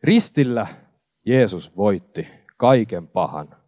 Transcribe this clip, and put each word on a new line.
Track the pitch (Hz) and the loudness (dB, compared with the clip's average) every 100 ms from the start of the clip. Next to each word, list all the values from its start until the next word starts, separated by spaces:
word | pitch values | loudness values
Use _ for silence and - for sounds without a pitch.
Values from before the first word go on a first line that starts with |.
Ristillä | - 226 - - 131 117 98 - _ _ _ _ - | 4 2 2 0 0 -2 -6 -12 _ _ _ _ 0
Jeesus | 131 113 92 - 90 | 2 2 -2 -12 -2
voitti | 104 95 _ - 82 _ _ _ | 0 0 _ -14 -14 _ _ _
kaiken | 123 131 110 87 82 | 2 2 0 -8 -8
pahan | 95 80 76 76 _ | -6 -6 -8 -14 _